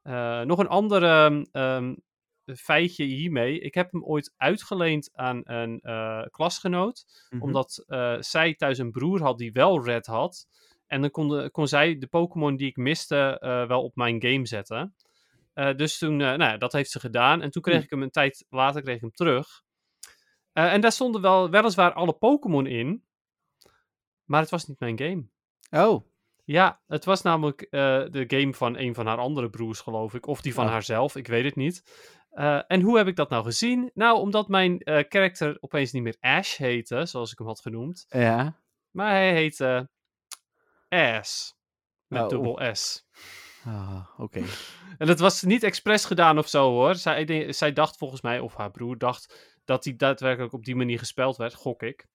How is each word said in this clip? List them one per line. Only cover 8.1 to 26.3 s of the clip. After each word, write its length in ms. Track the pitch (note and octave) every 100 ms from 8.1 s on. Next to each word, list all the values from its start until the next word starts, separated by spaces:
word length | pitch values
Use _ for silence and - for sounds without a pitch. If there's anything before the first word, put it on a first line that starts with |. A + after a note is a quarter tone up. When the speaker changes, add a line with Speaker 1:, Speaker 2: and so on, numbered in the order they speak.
| A#2+
Speaker 1:
zij 360 | - D#3+ E3 D3+
thuis 220 | C#3+ C3
een 140 | A#2+
broer 300 | A#2+ D3 F#3+
had 160 | D3 A#2
die 140 | A#2
wel 320 | A2 E3 E3+
Red 220 | B2 A#2 A2+
had. 420 | A2+ E3+ - - _ _ _ _
En 140 | C#3+
dan 100 | C#3+
konden, 400 | D#3+ D3+ D3 B2+
kon 160 | - D3
zij 300 | D3 D#3+ D3+
de 100 | C3
Pokémon 480 | E3+ F3 E3+ D3 C3+
die 120 | C#3
ik 80 | B2+
miste, 600 | B2+ D#3+ - C#3+ C3+ C3+
eh, 280 | B2+ B2 A#2+
wel 160 | B2+
op 120 | B2+ B2
mijn 260 | A#2+ A#2
game 260 | B2 C3+ A#2+
zetten. 480 | G#2+ - A2+ F#3+ _ _ _ _ _ _
Eh, 220 | - C#3 C3+
dus 220 | D3+ -
toen, 140 | D#3 D3
eh, 60 | C#3
nou 240 | C#3 C#3+
ja, 60 | G#2+
dat 140 | B2
heeft 180 | C#3+ C#3
ze 80 | -
gedaan. 420 | B2 A#2 B2+ E3
En 100 | D3+
toen 100 | F3
kreeg 160 | F3+ E3+
Speaker 2:
Hm. 60 |
Speaker 1:
ik 60 | D3
hem 120 | C#3+
een 80 | C3+
tijd 340 | - C#3 - _
later, 320 | C3 C3+ D3
kreeg 140 | C3 A#2
ik 60 |
hem 100 | A#2
terug. 500 | - E3+ B2+ D3+ - _ _ _ _ - _ _ _ _
Eh, 200 | - E3+
en 80 | G3+
daar 100 | A3+
stonden 300 | - B3+ A3
wel, 280 | F#3 F#3+ F3+
weliswaar 440 | G3 A3+ F#3 F3
alle 200 | - F3
Pokémon 520 | - A3 C#4+ B3 C#3+ C3+
in, 360 | A#2+ B2+ A3+ _ _ _ _ _ _ _ _ _ _ _ _ -
maar 160 | D3
het 80 | D#3
was 160 | F3 D3+
niet 120 | C3+
mijn 180 | A#2+ A2+
game. 280 | D3 F#3 A#2 _ _ _ _ D3+ G#3+
Speaker 2:
Oh. 200 | D3+ - _ _